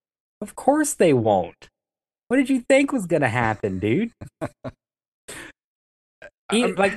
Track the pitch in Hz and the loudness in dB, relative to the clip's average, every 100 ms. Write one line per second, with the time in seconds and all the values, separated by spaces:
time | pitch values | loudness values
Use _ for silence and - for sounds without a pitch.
0 | _ _ _ - 208 - - 302 294 - | _ _ _ -16 -16 -4 0 2 0 2
1 | 180 131 110 98 87 - - _ _ _ | 4 4 4 2 0 -10 -20 _ _ _
2 | _ _ - 262 254 262 - 269 277 262 | _ _ -2 0 0 0 2 2 2 -2
3 | 175 160 135 120 113 110 101 95 104 143 | -2 0 0 0 0 -2 -4 -4 -2 -2
4 | 226 - - - 143 _ - - _ _ | -2 -8 -20 -12 -12 _ -18 -18 _ _
5 | _ _ - - - - _ _ _ _ | _ _ -20 -18 -18 -20 _ _ _ _
6 | _ _ - _ - 208 247 - 196 | _ _ -20 _ -4 -2 -2 0 -2